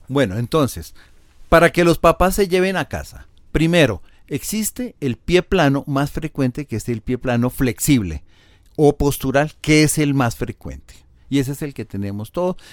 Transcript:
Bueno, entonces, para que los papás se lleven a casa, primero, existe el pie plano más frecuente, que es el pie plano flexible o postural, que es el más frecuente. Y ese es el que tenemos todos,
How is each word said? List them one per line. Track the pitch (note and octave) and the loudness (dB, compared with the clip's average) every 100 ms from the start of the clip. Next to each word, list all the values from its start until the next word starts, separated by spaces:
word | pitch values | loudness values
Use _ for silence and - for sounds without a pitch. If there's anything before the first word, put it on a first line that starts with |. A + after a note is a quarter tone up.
| - | -4
Bueno, | C3+ A2+ G#2 | -2 0 -2
entonces, | A#2+ D#3+ C3 E2+ - - - - _ _ - | -2 0 -2 -4 -14 -20 -20 -20 _ _ 2
para | E3 E3+ | 4 4
que | - | 4
los | E3+ D#3+ | 2 4
papás | E3+ D#3+ G3 | 2 4 2
se | F#3+ F#3+ | 2 0
lleven | F#3 F#3+ F#3 | 2 0 -2
a | - | -6
casa, | D#2 - - - - - | -8 -10 -18 -20 -20 -6
primero, | D3 D#3+ F3 C3 F#2 - _ - | 0 2 4 4 2 -12 _ -10
existe | C#3+ - G#3 G#3 - B3 - | -8 -6 -4 -6 -6 -10 -6
el | C#3 A2+ | -6 -6
pie | - F3+ | 2 2
plano | F3 F#3 D#3 C#3 D3 | 2 2 2 0 -2
más | C#3 C#3+ | -4 -4
frecuente, | - D#3 - B2+ D3+ C#3+ | -6 -8 -4 -4 -4 -8
que | G#2+ | -8
es | - | -6
el | A2+ | -6
pie | - B2 | -4 -4
plano | C3 A#2+ B2 | -2 0 -2
flexible | - B2+ - - C3 F2+ D#2 - _ _ _ _ - | -2 -2 -2 2 2 0 -8 -14 _ _ _ _ 2
o | D3 D3 | 2 4
postural, | C#3+ - C3+ C3+ D3+ - | -2 -2 0 0 0 -4
que | D3 D3+ | 2 4
es | D3+ - | 4 2
el | D3 | 0
más | C#3 A#2 - | 0 0 -2
frecuente. | G2+ - D2 C#2 - - _ _ - | -8 -10 -16 -16 -20 -20 _ _ -4
Y | C3+ | -2
ese | C3 | -2
es | C#3+ | -6
el | D3 | -10
que | C3+ | -10
tenemos | G#2+ G2+ G2+ G2+ G#2+ | -10 -8 -8 -8 -8
todos, | F3 F3+ - - | -4 -4 -6 -14